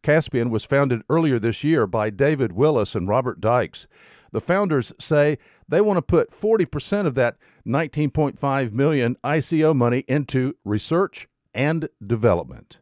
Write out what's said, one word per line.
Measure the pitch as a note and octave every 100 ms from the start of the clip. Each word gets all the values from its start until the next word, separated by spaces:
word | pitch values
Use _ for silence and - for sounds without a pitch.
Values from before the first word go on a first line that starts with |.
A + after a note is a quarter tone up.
Caspian | - D#3 - B2 A#2+
was | A2 -
founded | C#3 C#3 A#2+ -
earlier | E3 D#3+ A#2+
this | A2+ G#2+
year | D3 D#3+ G2+
by | A2+ G#2+
David | G2+ C#3 D3 A#2
Willis | F2 D3+ C3+ G2+
and | G#2+ F2
Robert | A2+ B2 -
Dykes. | A2 B2 C3 - - _ _ _ _
The | A2
founders | - F#3 G3+ D3 A2+ -
say | - D3 D3 C#3+ _ _ -
they | E3
want | G#3 F#3
to |
put | - E3+ -
forty | - G#3 A3
percent | E3+ C#3+ - G3+ F3+
of | B2+
that | A#2+ - _ _
nineteen | - C3+ D#3+ D3+ D3+
point | D#3 C#3+ -
five | C#3 C3+ B2
million | A2 C#3+ D3 A#2 B2+
I | C3 D#3
C | - E3
O | D#3
money | C#3+ A#2+ B2 -
into | C#3+ C3 C3 B2+ -
research | G2 G#2 - E3 F#3+ - - _ _
and | - C#3+ E3 B2+ _
development. | G2+ A#2 A2 E2+ C2+ - - -